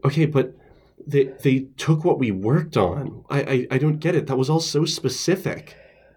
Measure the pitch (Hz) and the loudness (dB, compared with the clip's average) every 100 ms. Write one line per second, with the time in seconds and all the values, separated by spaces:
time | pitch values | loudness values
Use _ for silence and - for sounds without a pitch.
0 | 139 143 156 139 127 - - - _ _ | 0 2 2 2 0 -4 -20 -20 _ _
1 | - 143 139 - 143 131 - - - 156 | -2 0 0 0 0 0 -2 -8 0 2
2 | 175 - 127 95 101 151 - - 92 110 | 2 2 0 0 0 0 0 0 0 0
3 | 135 110 - 139 - 131 127 131 151 151 | -8 -12 -4 -4 0 -2 0 0 0 0
4 | 160 175 - 131 131 160 160 147 160 - | 0 -2 0 -2 0 0 0 -2 -2 -2
5 | 131 - - 190 135 82 - - - _ | -4 -4 -2 -2 -2 -8 -12 -20 -20 _
6 | _ | _